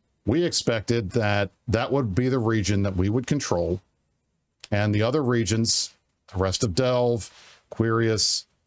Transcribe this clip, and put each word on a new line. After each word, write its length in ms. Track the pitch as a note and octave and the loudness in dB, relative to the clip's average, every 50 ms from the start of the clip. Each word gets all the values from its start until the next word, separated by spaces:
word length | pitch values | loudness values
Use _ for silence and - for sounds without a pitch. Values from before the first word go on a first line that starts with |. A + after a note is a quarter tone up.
| _ _ _ _ _ | _ _ _ _ _
we 180 | G2+ A#2+ E3 F3 | 0 0 2 0
expected 680 | D#3+ - - - - A#2 A2 G2+ - A#2 A#2 G#2 F2+ | 0 -2 -2 0 0 0 0 0 0 0 0 -2 -2
that 400 | - A#2+ G#2+ G#2 G2+ G2+ G2+ F#2+ - _ _ - | -2 0 0 2 2 0 0 -2 -6 _ _ -2
that 240 | A2+ A2+ C3 - | 0 0 0 0
would 240 | B2+ C#3+ C3+ G#2 F2+ | 0 0 0 0 0
be 120 | B2+ B2 C3 | 0 0 2
the 120 | C3 C3 | 0 0
region 420 | A2 A2+ A2+ A2 F#2+ F#2+ G#2+ G2 G2 | 0 0 0 0 0 0 0 0 0
that 120 | G2+ F#2+ | 0 0
we 140 | F#2 F#2+ G2+ | 0 0 0
would 180 | A2 C3 A#2+ - | 0 -2 -2 -2
control, 540 | D3+ C#3+ - - G#2 E2+ E2+ E2+ F2+ F#2+ - _ _ _ _ _ _ _ _ _ _ _ _ _ _ _ - - | -2 -4 -2 0 0 0 0 0 -2 -4 -8 _ _ _ _ _ _ _ _ _ _ _ _ _ _ _ -8 -4
and 240 | G#2+ G2+ G#2 G#2+ G#2 | 0 0 2 2 2
the 80 | G#2 G#2+ | 2 0
other 180 | A#2+ B2+ D#3 | 0 0 0
regions, 720 | C#3 A#2+ B2 A#2 A2+ F#2 A2 A2 A2+ A2+ - - - - - _ _ _ _ _ _ - - | 0 0 0 0 0 0 0 0 0 0 0 -2 -2 -6 -10 _ _ _ _ _ _ -8 -2
the 60 | F2+ | 0
rest 240 | F#2 F#2+ F#2 - - | 0 0 0 0 -2
of 100 | G#2+ E2+ | -2 0
Delve, 560 | C3+ C3 B2+ B2+ B2 B2 A#2+ A#2+ A2+ F#2 - - - - - - - _ _ | 0 0 2 2 2 2 2 0 0 -4 -8 -16 -20 -20 -20 -20 -20 _ _
Quirius, 720 | - - A2 A#2 A2+ A2+ A#2 A2+ A2 G#2 - - - - - _ _ _ _ | -4 -2 0 0 2 2 2 2 2 0 0 -2 -2 -4 -8 _ _ _ _